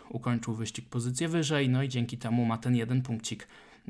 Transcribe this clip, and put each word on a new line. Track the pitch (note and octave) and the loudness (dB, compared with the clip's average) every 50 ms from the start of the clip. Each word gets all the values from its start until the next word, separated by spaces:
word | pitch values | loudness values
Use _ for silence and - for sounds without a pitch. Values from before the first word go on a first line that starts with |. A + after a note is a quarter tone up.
| - - | -14 -10
ukończył | - C3 - B2 A#2+ A#2 A#2+ A#2 A2 | -8 -4 -2 0 0 0 0 -4 -4
wyścig | A2 A2+ - - - - - | -4 -4 -6 -6 -10 -12 -6
pozycję | - A#2+ A#2 B2 B2+ - E3 | -4 -2 -2 -2 0 0 0
wyżej, | D#3+ E3 E3+ D3+ C3+ D#3 C#3+ C#3 B2+ | 0 2 0 2 2 2 2 4 4
no | B2+ B2+ C#3 | 4 2 2
i | C3 | 0
dzięki | B2 A#2+ A#2 - A#2+ | 0 -2 -2 -2 -4
temu | - - A2+ A#2 B2 A#2+ | -6 -2 0 2 2 4
ma | A#2 A2+ | 2 0
ten | A2 - B2 B2 | 0 2 2 2
jeden | A#2+ A2+ A#2+ B2+ C3 | 2 2 2 2 0
punkcik, | B2+ C3 A#2 A2 - - G#2+ G2+ - - - - - - - - _ | 2 0 -4 -4 -4 -6 -8 -8 -10 -16 -20 -20 -20 -20 -20 -18 _